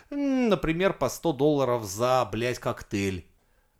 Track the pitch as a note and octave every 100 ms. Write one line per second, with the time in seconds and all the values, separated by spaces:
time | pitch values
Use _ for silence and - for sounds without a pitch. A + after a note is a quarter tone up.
0 | - C#4+ C#4+ C4 A#3+ F3+ D#3 E3 F#3+ -
1 | B2+ - E3+ C3 D3 D3 C3 B2 G#2+ F#2+
2 | B2 B2+ A2 G#2+ B2 A#2 B2+ A2+ - G2+
3 | G2 F#2 - _ _ _ _